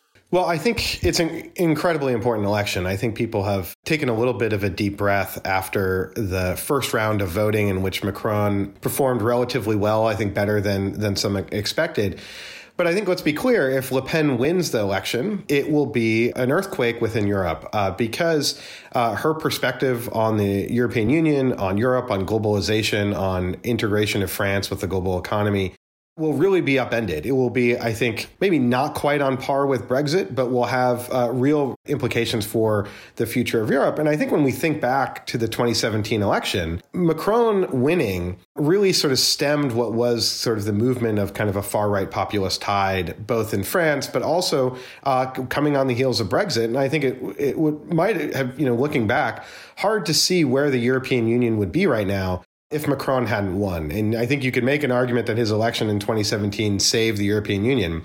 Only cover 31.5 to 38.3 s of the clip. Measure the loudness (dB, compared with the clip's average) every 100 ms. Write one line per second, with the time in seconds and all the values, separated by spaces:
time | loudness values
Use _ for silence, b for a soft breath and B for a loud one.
31.5 | 2 0 -4 -4 -2 -2 0 0 -2 -2
32.5 | 0 2 2 -2 B B B -2 0 0
33.5 | 0 2 2 2 2 0 0 0 2 2
34.5 | 0 -2 0 0 0 0 -4 -8 -2 -2
35.5 | 0 0 2 0 -2 0 0 2 0 0
36.5 | -2 -2 -4 -6 0 0 2 2 2 4
37.5 | 2 0 2 2 2 0 -2 -4